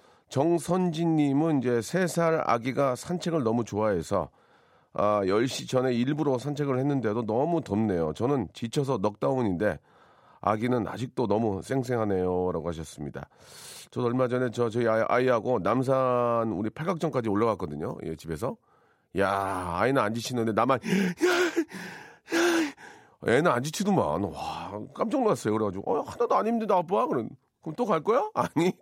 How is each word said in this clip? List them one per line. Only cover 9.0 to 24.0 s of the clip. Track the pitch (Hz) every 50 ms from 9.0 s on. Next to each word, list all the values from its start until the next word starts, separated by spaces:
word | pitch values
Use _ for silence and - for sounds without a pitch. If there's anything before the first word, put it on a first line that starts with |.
넉다운인데 | 92 104 104 - - 139 135 131 123 104 92 82 107 104 82 71 - _ _ - - - _ _ _ - - -
아기는 | - - 107 110 113 123 123 123 101 -
아직도 | - 107 123 123 - - 127
너무 | 101 98 107 117 110 98 95
쌩쌩하네요라고 | 82 - 127 135 123 120 123 117 110 104 98 92 92 92 90 90 90 92 85 85 73 85
하셨습니다. | 82 80 80 - - - 76 69 - 65 - - _ _ - - - - - - - - - -
저도 | - 123 123
얼마 | 120 120 127 131 123
전에 | 120 127 127 123
저, | 107 117 120 117
저희 | 104 120 120 110
아이, | 110 110 110 -
아이하고 | - 123 127 127 123 113 104 117 127 110
남산 | 82 95 113 131 131 123 135 131 131 127 123 123 120 120 117 117 113 113
우리 | 98 85 110 110
팔각정까지 | - - 156 175 190 156 175 160 127 131 120 110
올라갔거든요. | 98 101 113 117 107 85 95 78 73 73 80 117 - - -
예, | 80 80
집에서. | 78 - 80 80 73 113 131 233 - _ _ _ _ _ _ _ _ _ _ - 92
야, | 98 95 98 98 98 95 95 92 92 87 85
아이는 | 87 104 123 139 135
안 | 110 107 113
지치는데 | 117 113 - 127 123 113 113
나만, | 110 101 117 127 135 123
야, | - 220 190 190 196 180 175 - 311 359 359 349 359 339 - 339 311 - - 185 - - - - - - - - _ - 330 330 339 349 339 330 320 285 - - - - - - - - _ _ - -
야, |
애는 | 110 135 165 175
안 | 127 120
지치더만. | 127 156 156 - 202 202 196 147